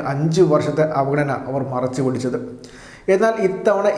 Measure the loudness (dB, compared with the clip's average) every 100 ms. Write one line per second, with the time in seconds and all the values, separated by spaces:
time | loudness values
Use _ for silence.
0 | -4 -2 0 4 4 4 2 0 0 0
1 | 0 0 -2 -4 -4 -6 -4 -4 -2 -2
2 | -2 -2 -2 -4 -8 -14 -18 -20 -20 -6
3 | 0 2 2 2 0 0 0 2 2